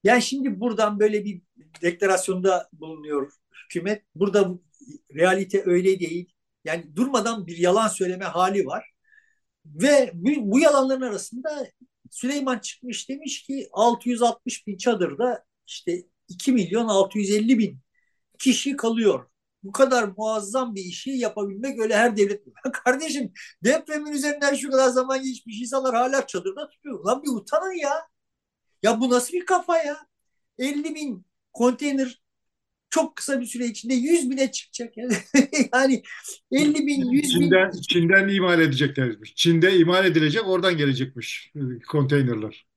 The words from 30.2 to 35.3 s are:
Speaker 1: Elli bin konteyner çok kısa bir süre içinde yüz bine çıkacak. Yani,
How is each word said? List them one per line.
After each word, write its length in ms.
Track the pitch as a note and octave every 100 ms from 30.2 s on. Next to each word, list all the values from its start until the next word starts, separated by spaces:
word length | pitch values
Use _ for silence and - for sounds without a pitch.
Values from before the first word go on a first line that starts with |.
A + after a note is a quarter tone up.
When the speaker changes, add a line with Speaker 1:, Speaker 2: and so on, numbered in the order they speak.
| _ _ _ -
Speaker 1:
Elli 360 | C4 D4 D#4
bin 320 | D4+ D4 F#3 _ _ _
konteyner 720 | - A#3+ B3 D4 C#4 B3+ - _ _ _ _ _ _ _
çok 220 | D#4+ D#4+ -
kısa 240 | - C4+
bir 60 | A#3+
süre 200 | A#3+ A#3+
içinde 280 | G#3 A3+
yüz 360 | B3+ C4+ E4+ B3+
bine 220 | C4+ C4+
çıkacak. 440 | - - - A#3 -
Yani, 180 | B3 G#3+ -